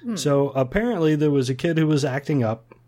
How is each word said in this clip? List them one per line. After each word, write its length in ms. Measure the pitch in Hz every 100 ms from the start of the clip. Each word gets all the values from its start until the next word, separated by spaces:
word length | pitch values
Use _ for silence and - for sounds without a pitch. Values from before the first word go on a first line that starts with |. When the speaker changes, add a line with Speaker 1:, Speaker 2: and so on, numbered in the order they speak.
Speaker 1:
Hmm. 140 | 240 190
Speaker 2:
So 320 | 143 143 139
apparently 640 | 135 127 202 240 190 156
there 180 | 151 151
was 180 | 143 123
a 40 |
kid 220 | 127 170 160
who 100 | 156
was 160 | 147 143
acting 360 | 135 147 143
up, 320 | 110 113 _ -